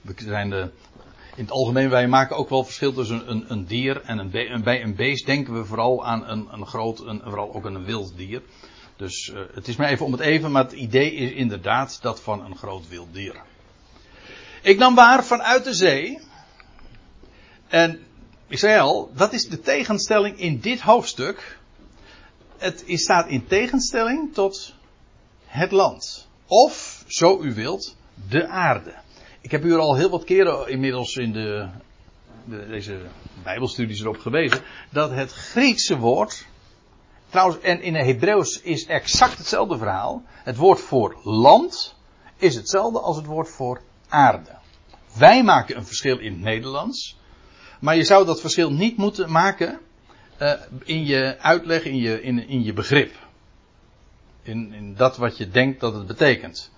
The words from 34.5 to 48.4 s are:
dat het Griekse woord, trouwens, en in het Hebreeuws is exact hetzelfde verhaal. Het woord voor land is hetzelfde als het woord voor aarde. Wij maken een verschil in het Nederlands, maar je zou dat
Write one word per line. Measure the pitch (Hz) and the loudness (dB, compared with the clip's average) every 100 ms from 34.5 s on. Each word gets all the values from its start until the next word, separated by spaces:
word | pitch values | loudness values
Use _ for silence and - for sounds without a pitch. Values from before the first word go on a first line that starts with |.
| 127 - - - | -2 -6 -20 -8
dat | 143 151 | -2 -2
het | 131 131 | -4 -8
Griekse | - - - 269 226 - 151 | -12 -6 2 2 2 -2 0
woord, | 117 127 214 - - - _ _ _ _ _ _ _ | 2 2 0 -6 -18 -20 _ _ _ _ _ _ _
trouwens, | 185 185 - | 2 2 2
en | 190 170 | -2 -2
in | 180 | -2
het | 160 131 | 0 2
Hebreeuws | 127 165 208 147 - | 2 4 2 2 -6
is | 175 151 - | -6 -6 -2
exact | 160 - - 247 - | -4 -2 4 4 2
hetzelfde | 160 - 214 139 | -6 -2 -2 -2
verhaal. | 107 95 120 - - | -4 -4 -4 -8 -12
Het | - - 117 | -16 -10 4
woord | 175 180 | 6 6
voor | - 135 104 - | 4 0 0 -4
land | - 107 127 196 349 - - - _ _ - _ | -4 4 8 8 6 -6 -12 -12 _ _ -20 _
is | 185 | 0
hetzelfde | 120 101 196 226 226 | 0 -2 0 0 -2
als | - 156 | -4 -6
het | 151 | -6
woord | 156 156 | -8 -8
voor | - 127 123 - _ _ | -8 -8 -8 -12 _ _
aarde. | 151 131 95 - - _ _ _ - - 110 | 4 4 4 -6 -20 _ _ _ -20 -18 8
Wij | 147 240 | 8 10
maken | 226 156 113 120 | 6 4 2 -8
een | 101 | -8
verschil | - 139 127 | -6 -2 -2
in | 107 | -4
het | 90 | -8
Nederlands, | 104 110 131 135 196 269 - - _ - - _ - - | -4 -4 -4 -8 -8 -8 -12 -18 _ -20 -20 _ -20 -6
maar | 139 165 | 0 2
je | |
zou | 156 196 180 | 6 6 6
dat | 160 | 0